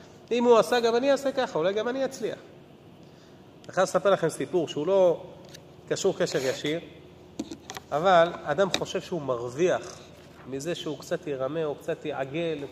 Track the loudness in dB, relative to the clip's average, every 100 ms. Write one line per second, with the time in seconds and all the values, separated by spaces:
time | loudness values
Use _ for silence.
0 | -20 -20 -4 2 6 6 6 4 2 2
1 | 2 2 0 0 -2 0 0 0 -2 -2
2 | -4 -4 -6 -8 -12 -20 -20 -20 -20 -20
3 | -20 -20 -20 -20 -20 -20 -6 -2 0 2
4 | 2 2 2 -2 -2 -2 -2 -2 2 4
5 | 6 4 -4 -20 -20 -20 -20 -20 -6 -2
6 | 0 0 0 0 -2 -2 -4 -4 -6 -18
7 | -20 -20 -16 -14 -12 -14 -14 -16 -6 0
8 | 6 6 6 2 -2 0 2 0 -4 -6
9 | -6 -4 -2 -2 -4 0 0 0 -4 -14
10 | -18 -20 -20 -20 -12 -8 -6 -6 -6 -8
11 | -6 -6 -6 -4 -4 -2 -4 -4 -6 -6
12 | -6 -6 -6 -4 -4 -4 -8